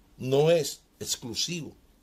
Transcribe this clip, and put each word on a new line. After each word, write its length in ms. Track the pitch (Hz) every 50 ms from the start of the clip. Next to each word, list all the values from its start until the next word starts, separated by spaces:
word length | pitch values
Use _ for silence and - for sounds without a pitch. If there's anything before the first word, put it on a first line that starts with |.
| _ _ _ -
no 340 | 120 131 135 139 151 160
es 320 | 170 165 139 - - - _ _ _ -
exclusivo 720 | 104 - - - - 123 107 - - - 175 175 139 98 92 _ _ _ _ _